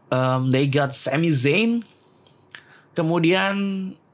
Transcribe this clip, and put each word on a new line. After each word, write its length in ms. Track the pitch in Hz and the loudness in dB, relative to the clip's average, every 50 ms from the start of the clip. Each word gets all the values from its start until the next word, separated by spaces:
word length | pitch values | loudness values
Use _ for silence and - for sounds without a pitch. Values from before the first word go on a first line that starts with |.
| _ - | _ -4
Em, 400 | 131 127 131 127 127 131 127 131 | -2 0 0 0 0 0 0 0
they 160 | 131 131 143 | 2 2 2
got 320 | 143 131 147 143 131 127 | 2 2 0 0 0 0
Sami 320 | - - 135 131 151 165 170 | -2 -2 0 0 0 0 2
Zayn. 560 | 156 131 120 143 147 196 226 226 233 233 226 - - _ _ _ _ _ _ - _ _ _ _ - - - - - - _ _ - | 0 2 2 2 2 2 2 0 0 -2 -6 -8 -18 _ _ _ _ _ _ -20 _ _ _ _ -20 -20 -20 -20 -20 -20 _ _ -6
Kemudian 560 | - 165 160 170 170 160 165 180 190 190 196 202 202 196 196 196 190 190 185 - - _ _ | -4 -2 0 0 2 2 2 2 2 2 0 -2 -2 -4 -4 -6 -6 -8 -10 -12 -16 _ _